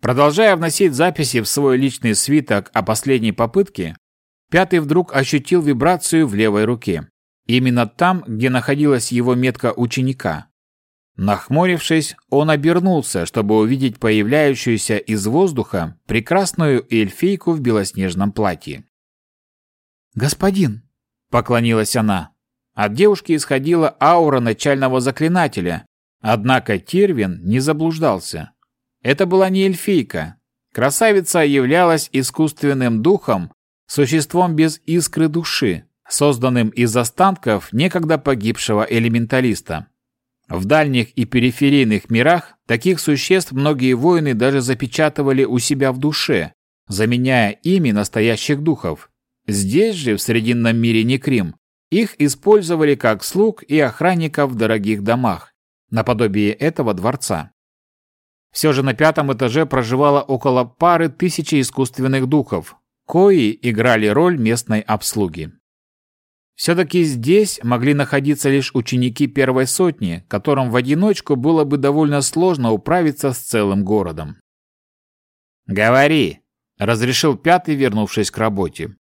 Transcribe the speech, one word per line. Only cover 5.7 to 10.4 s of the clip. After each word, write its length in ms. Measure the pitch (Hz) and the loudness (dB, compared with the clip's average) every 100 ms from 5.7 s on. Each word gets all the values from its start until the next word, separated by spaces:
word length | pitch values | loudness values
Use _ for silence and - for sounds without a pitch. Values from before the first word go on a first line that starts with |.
| 131 147 180 - 165 151 | 2 2 0 0 0 0
в 80 | 101 | 2
левой 300 | 110 104 107 | 0 2 0
руке. 420 | 120 - 82 78 _ _ _ - | -2 -4 -6 -8 _ _ _ -2
Именно 420 | 123 127 123 113 | 0 2 0 -2
там, 360 | - 175 185 - | 0 0 0 -6
где 220 | 107 131 | -4 -2
находилась 640 | 127 120 143 147 131 - | -2 -2 0 2 0 0
его 220 | 120 120 123 | -2 0 0
метка 360 | 127 120 123 | 0 -2 -4
ученика. 760 | 110 120 135 131 131 95 76 | -2 -4 -2 -4 -4 -6 -6